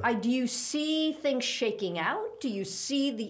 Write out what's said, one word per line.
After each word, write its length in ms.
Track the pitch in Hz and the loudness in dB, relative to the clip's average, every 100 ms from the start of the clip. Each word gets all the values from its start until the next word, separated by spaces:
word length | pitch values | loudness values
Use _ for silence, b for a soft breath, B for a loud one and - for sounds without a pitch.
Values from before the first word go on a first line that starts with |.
I, 100 | 233 | 2
do 160 | 233 208 | 2 2
you 160 | 254 247 | 2 2
see 680 | - - 302 302 311 311 | 0 -2 -2 0 2 2
things 320 | 302 285 262 | 0 0 0
shaking 540 | 240 - 233 214 190 170 | 0 0 0 0 -2 0
out? 420 | 175 339 440 - | 0 0 -4 -4
Do 80 | 269 | -4
you 160 | 202 | -2
see 460 | 190 - - 277 277 | -4 -4 -2 2 2
the 140 | 226 214 | 0 -4